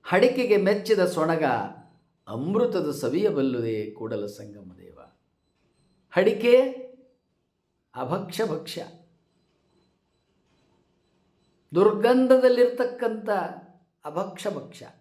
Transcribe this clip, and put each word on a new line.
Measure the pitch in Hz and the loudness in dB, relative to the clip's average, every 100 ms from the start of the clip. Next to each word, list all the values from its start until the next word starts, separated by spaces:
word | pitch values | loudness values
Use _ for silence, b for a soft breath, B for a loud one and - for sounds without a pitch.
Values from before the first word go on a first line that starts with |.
"ಹಡಿಕೆಗೆ | - 185 254 262 220 202 | 0 2 2 2 2 2
ಮೆಚ್ಚಿದ | 185 208 - 202 180 | 2 0 0 2 2
ಸೊಣಗ | 165 160 165 147 117 98 - - _ _ _ - | 0 -2 0 0 -2 -4 -14 -20 _ _ _ -12
ಅಮೃತದ | 113 156 214 247 185 151 | -8 -4 0 0 -2 -4
ಸವಿಯಬಲ್ಲುದೆ | 135 120 156 208 151 135 123 113 107 107 | -4 -4 0 0 0 -2 -2 -4 -4 -6
ಕೂಡಲ | - 110 110 101 | -10 -8 -8 -8
ಸಂಗಮ | 101 104 104 92 87 | -12 -20 -20 -20 -20
ದೇವ." | 87 - - _ _ _ _ _ _ _ _ _ _ | -20 -20 -20 _ _ _ _ _ _ _ _ _ _
ಹಡಿಕೆ | 180 202 208 233 254 269 - - - _ _ _ _ _ _ _ _ _ 123 | 0 2 2 4 4 4 -6 -16 -20 _ _ _ _ _ _ _ _ _ -12
ಅಭಕ್ಷ್ಯ | 127 185 190 - 220 | -4 -4 -4 -6 -4
ಭಕ್ಷ್ಯ, | 156 - - - - _ _ _ _ _ _ _ _ _ _ _ _ _ _ _ _ _ _ _ _ _ _ _ _ _ _ _ 160 | -4 -8 -14 -14 -20 _ _ _ _ _ _ _ _ _ _ _ _ _ _ _ _ _ _ _ _ _ _ _ _ _ _ _ 4
ದುರ್ಗಂಧದಲ್ಲಿರ್ತಕ್ಕಂಥ | 208 208 233 254 254 254 254 247 247 247 247 - 226 220 214 202 165 - - _ _ _ 151 | 4 4 4 4 6 6 6 4 4 2 -4 -2 -6 -4 -4 -4 -4 -10 -20 _ _ _ -10
ಅಭಕ್ಷ್ಯ | 156 196 - 208 | -8 -8 -8 -8
ಭಕ್ಷ್ಯ. | 143 139 - - _ | -8 -14 -20 -20 _